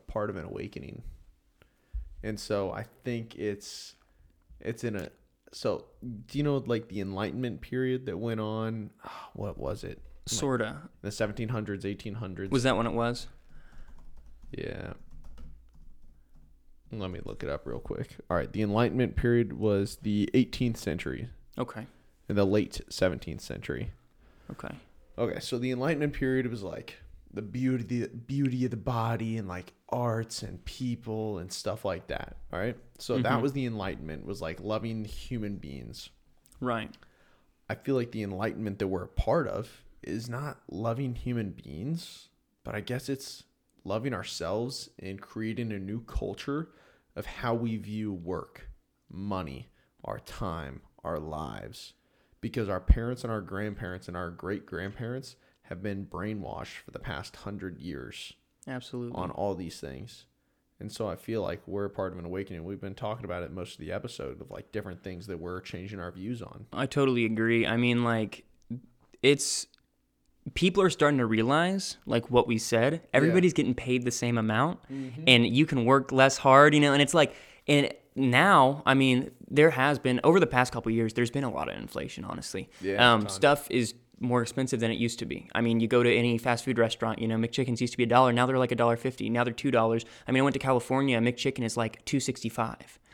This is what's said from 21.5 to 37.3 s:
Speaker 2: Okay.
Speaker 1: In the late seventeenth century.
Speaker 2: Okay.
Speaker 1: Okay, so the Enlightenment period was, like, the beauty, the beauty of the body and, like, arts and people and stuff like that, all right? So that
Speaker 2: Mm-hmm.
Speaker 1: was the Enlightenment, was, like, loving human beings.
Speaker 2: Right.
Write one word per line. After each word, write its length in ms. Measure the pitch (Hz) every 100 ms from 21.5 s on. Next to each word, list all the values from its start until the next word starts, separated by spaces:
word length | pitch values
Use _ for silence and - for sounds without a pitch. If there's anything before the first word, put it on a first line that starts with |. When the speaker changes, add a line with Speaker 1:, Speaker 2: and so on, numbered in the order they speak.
| -
Speaker 2:
Okay. 280 | 123 - 113 - _ _ -
Speaker 1:
In 60 | 101
the 100 | 98
late 360 | 104 98 - -
seventeenth 520 | - 92 85 - 78
century. 500 | - - - 64 - - _ _ - _ -
Speaker 2:
Okay. 220 | - - - - - - -
Speaker 1:
Okay, 220 | 117 -
so 180 | - 123
the 140 | 127
Enlightenment 420 | 123 135 151 151
period 340 | 143 131 131 123
was, 140 | 113
like, 320 | 95 - - - - - -
the 80 | 101
beauty, 420 | 107 117 131 131 113 123
the 60 | 110
beauty 580 | 120 117 139 139 123 123
of 60 |
the 60 | 120
body 580 | 101 120 113 117 113 113
and, 100 | 98
like, 260 | 90 90 - -
arts 540 | 123 120 113 113 -
and 200 | 101 90
people 760 | - - 127 117 120 110 110 98
and 120 | 92
stuff 320 | - - 104
like 240 | 101 - -
that, 300 | - - - -
all 60 | 90
right? 180 | 107 - - -
So 180 | - 123
that 80 | 123
Speaker 2:
Mm-hmm. 80 | 131
Speaker 1:
was 120 | 135
the 120 | 135 127
Enlightenment, 600 | 110 95 - 78 78 50
was, 160 | 101
like, 180 | 80 82
loving 440 | 95 107 117 113 104
human 500 | - - 120 104 101
beings. 540 | 71 67 58 - - _ _ _ _ -
Speaker 2:
Right. 340 | 127 113 107 - - _ _